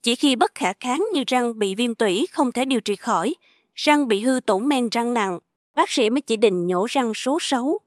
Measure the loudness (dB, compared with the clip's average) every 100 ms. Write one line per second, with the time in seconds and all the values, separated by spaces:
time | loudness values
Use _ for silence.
0 | 0 2 2 2 0 0 -4 -4 -4 -2
1 | -2 -2 0 0 -2 -2 -4 0 -2 0
2 | 0 0 -2 -2 -2 0 -2 -2 -2 -6
3 | -2 -2 -2 -6 _ _ _ -2 4 4
4 | 4 0 2 0 0 0 2 0 0 -2
5 | -2 0 -2 -4 _ _ _ -2 0 2
6 | 2 0 -2 2 4 2 0 0 0 -2
7 | -2 -4 -2 -2 -2 -2 0 -4